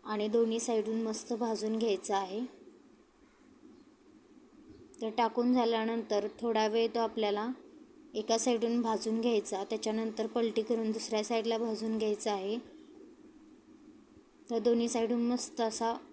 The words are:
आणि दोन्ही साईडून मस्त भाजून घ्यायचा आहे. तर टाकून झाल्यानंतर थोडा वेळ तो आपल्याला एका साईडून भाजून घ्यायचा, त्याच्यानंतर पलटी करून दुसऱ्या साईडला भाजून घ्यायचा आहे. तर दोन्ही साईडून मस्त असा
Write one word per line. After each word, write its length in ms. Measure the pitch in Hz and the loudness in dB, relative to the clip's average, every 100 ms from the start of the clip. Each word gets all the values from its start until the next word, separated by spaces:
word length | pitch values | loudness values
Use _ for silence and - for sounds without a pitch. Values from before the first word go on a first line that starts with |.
आणि 240 | - 214 214 | -4 -2 2
दोन्ही 320 | 233 226 226 | 4 4 2
साईडून 420 | 226 226 214 220 | 2 2 0 -2
मस्त 300 | 220 220 - | -2 -4 -4
भाजून 460 | 233 233 214 214 220 | -4 -2 -2 -2 0
घ्यायचा 380 | 226 190 - 196 | 0 0 0 -2
आहे. 240 | 190 202 254 - - - - - _ _ - _ - - - - - _ - - - - - - - - - - | -2 -6 -8 -12 -20 -20 -20 -20 _ _ -20 _ -20 -20 -20 -20 -20 _ -20 -20 -20 -20 -20 -20 -20 -20 -20 -10
तर 80 | 220 220 | -6 0
टाकून 340 | 226 226 240 | 0 2 2
झाल्यानंतर 720 | 247 233 226 226 233 220 208 208 - | 4 4 2 0 -2 0 -2 -2 -4
थोडा 260 | 233 220 214 | 0 2 2
वेळ 200 | 226 226 | 2 2
तो 60 | 233 | 0
आपल्याला 480 | 226 220 208 208 226 254 - - - - - | -2 0 0 0 -2 -6 -14 -20 -20 -20 -10
एका 240 | 214 214 226 | -8 0 2
साईडून 420 | 254 233 233 240 | 4 2 2 0
भाजून 380 | 226 214 220 220 | 0 0 0 0
घ्यायचा, 420 | 240 220 214 190 | 2 2 0 -4
त्याच्यानंतर 640 | 196 220 220 220 226 220 220 | -4 -4 -2 -2 -4 -4 -2
पलटी 360 | 240 226 220 | 0 0 0
करून 280 | 220 226 220 | 0 0 0
दुसऱ्या 340 | 214 - 220 | -2 -2 -2
साईडला 340 | 214 226 220 226 | 0 -2 0 0
भाजून 380 | 226 214 220 220 | -2 -2 -2 -2
घ्यायचा 340 | 214 208 220 | 0 0 -2
आहे. 260 | 202 196 226 - - - - - - - - - - - - - - - - - - - | -2 -2 -6 -8 -20 -20 -20 -20 -20 -20 -20 -20 -20 -20 -20 -20 -20 -20 -20 -20 -20 -4
तर 80 | 233 | 0
दोन्ही 300 | 220 233 233 | 4 4 2
साईडून 340 | 233 226 240 233 | 0 2 2 2
मस्त 340 | 247 - - | 0 -2 -2
असा 340 | 226 269 226 349 - | -2 0 -2 -2 -8